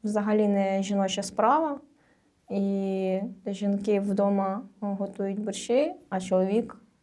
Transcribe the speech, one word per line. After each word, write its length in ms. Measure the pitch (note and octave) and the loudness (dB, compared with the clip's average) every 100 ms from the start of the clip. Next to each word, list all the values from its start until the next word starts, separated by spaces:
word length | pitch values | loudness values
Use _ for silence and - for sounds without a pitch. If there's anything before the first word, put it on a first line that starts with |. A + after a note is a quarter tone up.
взагалі 440 | G#3+ G#3 G3+ G#3+ G#3 | -2 -2 2 2 4
не 360 | G3+ G3 F#3+ | 2 2 0
жіноча 400 | G3 G3 F#3+ F#3+ | 0 0 0 -2
справа. 560 | G3 - A3+ C#4+ D#4+ C#4+ - _ _ _ _ _ _ | -6 0 4 4 2 -4 -12 _ _ _ _ _ _
І 720 | G3 G3 G3 G3 F#3+ F#3+ F#3+ G3 - - | -2 0 0 -2 -2 0 -2 -4 -8 -8
жінки 520 | G3 G3+ G3+ G3+ G3+ | -2 0 0 2 0
вдома 640 | G3+ G3 G3+ G3 F#3+ G3 - _ | 2 2 2 2 0 -4 -8 _
готують 600 | G3+ G3 G3 - G3 G3 | -6 -4 -6 -4 -4 -4
борщі, 540 | G#3+ G3+ - A#3+ D#4 F#4 - | -6 -6 0 2 2 -4 -6
а 100 | F#3+ | -6
чоловік 580 | F#3 F#3 F#3+ G#3+ - - _ _ | 0 2 4 2 -2 -10 _ _